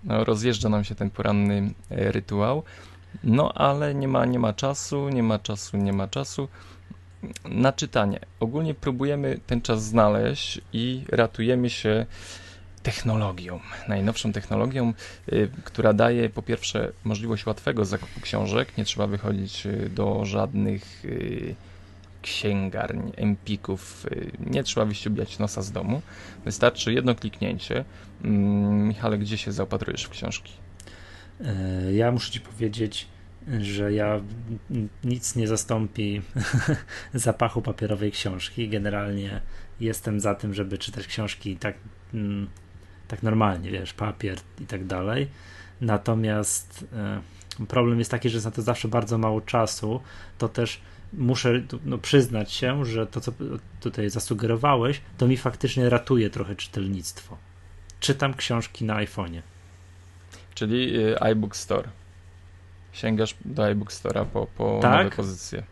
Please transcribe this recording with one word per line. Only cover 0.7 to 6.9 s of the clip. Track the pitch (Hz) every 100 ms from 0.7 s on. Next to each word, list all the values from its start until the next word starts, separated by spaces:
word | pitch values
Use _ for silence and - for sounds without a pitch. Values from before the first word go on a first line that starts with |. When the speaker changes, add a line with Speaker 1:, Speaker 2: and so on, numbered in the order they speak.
| 104
Speaker 1:
się | 101 104
ten | 101
poranny, | - 104 101 101 101 101 - -
e, | 92 101
rytuał, | 98 95 101 107 147 - - - - - -
no | - 120 151
ale | - 139 143 147 143
nie | 135
ma, | 131 123
nie | 123
ma | 113
czasu, | 104 135 139 - 143 139
nie | 131
ma | 113 107
czasu, | - 101 - 101
nie | 98
ma | 98 98
czasu | 135 139 - 139 - - - -